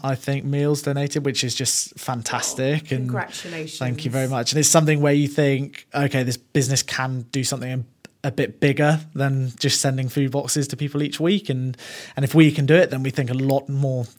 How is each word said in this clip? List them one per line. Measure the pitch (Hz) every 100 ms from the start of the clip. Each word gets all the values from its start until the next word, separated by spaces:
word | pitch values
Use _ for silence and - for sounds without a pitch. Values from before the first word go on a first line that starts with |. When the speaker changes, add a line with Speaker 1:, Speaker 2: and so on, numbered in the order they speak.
Speaker 1:
I | 135 131
think, | - 139 139
meals | 143 147 147
donated, | 147 139 143 151 139
which | 131
is | 127 -
just | 127 - - -
fantastic. | - 123 113 123 - - 131 151 156
And | 131 127
Speaker 2:
Congratulations. | 123 - - 175 165 156 -
Speaker 1:
thank | 127 120 -
you |
very | 127 131
much. | 131 120
And | 151
it's | 147
something | 165 151 151
where | 143
you | 143 143
think, | 143 143 135 139 - - 127
Okay, | 143 135
this | 123 120
business | _ 156 127 135
can | - - 131 127 120
do | 139
something | 127 135 127
and | 131 120 _ - _
a | 143
bit | - 139 -
bigger | 147 139 147 156 156
than | - 139 135 131 120
just | 143 -
sending | 139 131 131
food | 147 135
boxes | 135 131 - 139
to | 123
people | 143 143
each | 147 -
week. | 165 202 -
And, | 131 127 123 - - - -
and | 139
if | 156
we | 156
can | 151 139
do | 165
it, | 180
then | 135
we | 131
think | 131 123
a |
lot | 127 135 135 -
more | 139 139 127 120